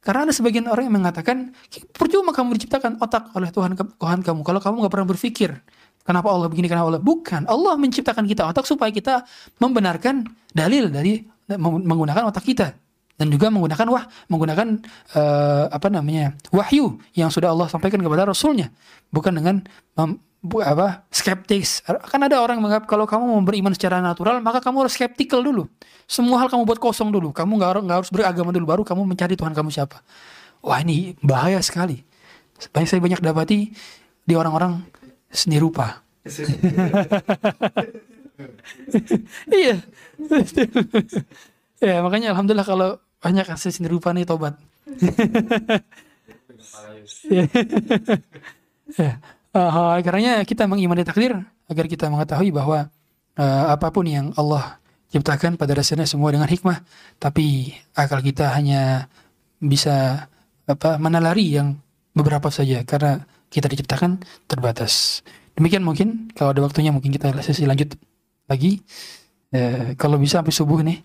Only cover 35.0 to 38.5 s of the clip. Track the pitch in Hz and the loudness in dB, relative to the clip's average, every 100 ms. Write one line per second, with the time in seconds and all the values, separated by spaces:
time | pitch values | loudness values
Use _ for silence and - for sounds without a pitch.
35 | - _ _ - - 147 160 160 117 - | -20 _ _ -4 0 2 2 0 -4 -6
36 | _ _ - - 151 143 185 175 180 185 | _ _ -18 -10 -4 0 0 2 2 0
37 | 185 202 - 190 214 - 226 - - 220 | 0 -2 -2 -2 -2 -2 -4 -4 -8 -10
38 | _ - - _ 135 | _ -20 -20 _ -20